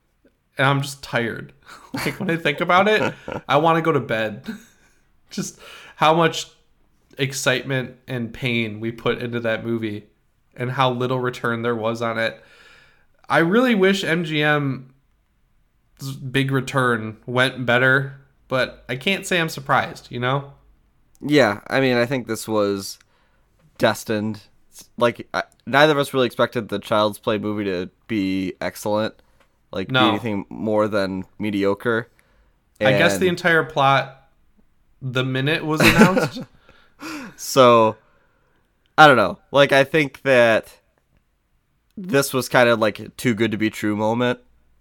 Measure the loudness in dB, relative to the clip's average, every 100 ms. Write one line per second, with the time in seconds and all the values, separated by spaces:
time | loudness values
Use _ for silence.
0 | _ _ _ _ _ -2 0 2 -2 -10
1 | -6 -4 -4 -6 -14 _ _ -20 -16 -8
2 | -8 -6 -4 -2 -2 -4 0 2 4 2
3 | 0 -6 -12 -10 0 2 4 2 2 0
4 | -2 -4 -4 -6 -14 -16 -18 _ _ _
5 | _ _ _ -10 -10 -12 -20 -20 -18 -2
6 | 2 4 2 0 -12 _ _ _ _ _
7 | _ -6 -6 -2 -2 -2 -2 -4 -6 -12
8 | -10 -8 -8 -6 -4 -2 -4 -6 -8 -6
9 | -4 -4 -4 -4 -4 -4 -4 -4 -4 -8
10 | -14 _ _ _ _ -10 -8 0 0 0
11 | -2 -2 -4 -4 -4 -4 -2 -2 -2 -4
12 | -4 -2 -4 -6 -20 _ -20 -20 _ _
13 | _ _ -2 2 4 2 2 4 4 2
14 | 0 -2 -2 -2 0 0 0 -6 -10 _
15 | _ _ _ _ _ _ _ _ _ -18
16 | -14 -12 -6 -2 0 -2 -2 0 0 0
17 | -4 -12 -6 0 0 -2 0 2 4 2
18 | 0 -12 _ _ -6 -4 -4 -6 -12 -6
19 | -4 -4 -2 -2 -2 -6 -2 0 0 -8
20 | -14 -6 -2 -4 -6 -20 _ _ _ _
21 | _ _ 0 4 4 0 -4 0 2 2
22 | 0 -2 -4 -8 -4 0 0 -2 -6 -16
23 | _ _ _ _ _ _ _ -2 0 0
24 | -4 -4 -4 -8 -14 _ _ -20 -18 -2
25 | -2 -2 -8 -6 -6 _ -2 4 4 4
26 | 0 0 -2 0 -2 -2 -6 -6 -2 0
27 | 0 -2 -4 -4 -2 -4 -4 -4 -6 _
28 | -6 -4 -2 -2 -4 -6 -8 -6 -4 -2
29 | -4 -8 _ _ _ _ _ -10 -4 0
30 | 2 0 -4 -6 -8 -8 -2 0 0 0
31 | -2 -6 -10 -8 -6 -2 0 0 -2 -2
32 | -4 _ _ _ _ _ _ -2 0 2
33 | 2 2 -2 0 2 2 0 0 2 2
34 | -2 -12 _ _ _ _ _ _ _ _
35 | -8 -4 -2 -2 -2 -2 -2 0 2 6
36 | 4 4 -2 -6 -18 _ _ _ _ _
37 | -16 -16 -16 -16 -4 6 8 8 4 0
38 | _ _ _ _ _ _ _ _ _ 6
39 | 8 8 4 -2 _ 2 4 4 4 2
40 | -2 -2 2 6 6 4 0 -20 _ _
41 | _ _ _ _ _ _ _ _ _ -16
42 | -2 0 0 -2 0 4 4 4 0 -2
43 | -12 -4 -2 0 0 0 -4 -2 -4 -2
44 | -2 0 0 -2 _ _ _ _